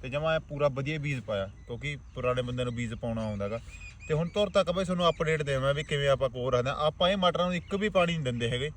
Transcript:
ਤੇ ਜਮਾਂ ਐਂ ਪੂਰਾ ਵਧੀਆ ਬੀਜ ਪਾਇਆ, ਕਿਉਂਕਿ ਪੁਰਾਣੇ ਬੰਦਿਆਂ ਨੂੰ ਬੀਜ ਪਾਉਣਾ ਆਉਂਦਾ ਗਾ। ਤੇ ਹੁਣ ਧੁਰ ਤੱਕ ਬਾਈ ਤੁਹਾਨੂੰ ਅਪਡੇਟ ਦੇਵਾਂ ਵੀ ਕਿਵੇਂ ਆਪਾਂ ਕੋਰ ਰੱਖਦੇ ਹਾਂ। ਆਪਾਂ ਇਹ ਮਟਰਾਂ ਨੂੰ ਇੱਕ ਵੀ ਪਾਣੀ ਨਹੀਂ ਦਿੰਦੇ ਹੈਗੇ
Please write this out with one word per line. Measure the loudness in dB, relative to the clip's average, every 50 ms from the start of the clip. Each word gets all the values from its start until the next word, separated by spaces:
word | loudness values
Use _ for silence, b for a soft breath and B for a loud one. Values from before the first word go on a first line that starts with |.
ਤੇ | -8 -4
ਜਮਾਂ | -4 0 2 2 2
ਐਂ | 2
ਪੂਰਾ | 0 -4 -2 2 2 2
ਵਧੀਆ | 2 2 -2 -2 -2 -2
ਬੀਜ | -2 -2 -4 -4
ਪਾਇਆ, | -2 -2 -2 -2 -2 -4 -8 -16 -12 -10
ਕਿਉਂਕਿ | -10 -6 -6 -6 -8 -8 -10 -12 -10
ਪੁਰਾਣੇ | -2 0 0 0 0
ਬੰਦਿਆਂ | 0 -2 -2 -2 -2
ਨੂੰ | -2 -2
ਬੀਜ | -2 -4 -4 -4
ਪਾਉਣਾ | -4 -4 -4 -2 -2 -2
ਆਉਂਦਾ | -2 -2 -2 -4 -4
ਗਾ। | -4 -6 B B B B B B B B -4 -2
ਤੇ | 0
ਹੁਣ | 0 0 0 2
ਧੁਰ | 2 0 4
ਤੱਕ | 4 2 2 4
ਬਾਈ | 2 0 0
ਤੁਹਾਨੂੰ | 0 0 4 4 4
ਅਪਡੇਟ | 4 4 2 0 0 0 0
ਦੇਵਾਂ | 0 0 2 2 2 2
ਵੀ | 0 0
ਕਿਵੇਂ | -2 -2 0 4 4
ਆਪਾਂ | 4 4 2 -2
ਕੋਰ | -2 -2 -2 2 2
ਰੱਖਦੇ | 2 2 2
ਹਾਂ। | 0 0
ਆਪਾਂ | 0 0 2 2 2 2
ਇਹ | 2 4
ਮਟਰਾਂ | 2 2 4 2 0
ਨੂੰ | 0 0
ਇੱਕ | -2 -4 -4 -4
ਵੀ | -2 -2 2
ਪਾਣੀ | 4 4 4 4 2
ਨਹੀਂ | -2 -2
ਦਿੰਦੇ | -2 -2 -2 -2 -2
ਹੈਗੇ | -2 -2 -4 -4 -6